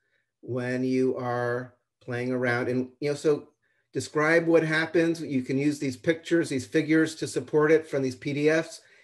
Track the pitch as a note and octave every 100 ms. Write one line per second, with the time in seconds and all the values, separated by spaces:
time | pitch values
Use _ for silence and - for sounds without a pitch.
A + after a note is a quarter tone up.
0 | _ _ _ _ - B2 B2 B2+ C3 C3
1 | C3 B2+ B2 A#2+ B2 B2 B2+ _ _ _
2 | - A#2+ B2 B2+ B2 A#2+ B2 B2+ B2+ _
3 | D3 C#3+ D#3+ D3 - _ _ _ _ C#3+
4 | - D3 D3+ E3+ E3 E3 D#3 D#3 D#3+ F3
5 | E3 E3 D3 C3+ B2+ C3+ D3 D3 C#3 B2+
6 | E3+ E3 - E3+ C#3+ C3+ - D#3+ D3 D#3+
7 | D#3 - D3 C#3+ B2 D3+ D3+ D#3+ D#3+ C#3+
8 | C3 B2+ D3 C#3+ D3+ D#3+ D#3+ - - _